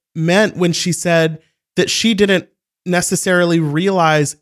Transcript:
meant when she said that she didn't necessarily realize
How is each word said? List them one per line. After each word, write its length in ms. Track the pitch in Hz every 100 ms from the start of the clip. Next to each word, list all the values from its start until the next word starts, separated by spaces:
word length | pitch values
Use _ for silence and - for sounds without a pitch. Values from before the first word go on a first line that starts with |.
| _
meant 420 | - 160 185 214 -
when 160 | 175
she 200 | 165 180
said 480 | 160 180 170 160 156 _ _ _ -
that 140 | 180
she 240 | - 220
didn't 340 | 208 202 185 - _ _ _ -
necessarily 720 | 175 175 190 - 180 175 170
realize 760 | 156 147 190 190 165 151 147 -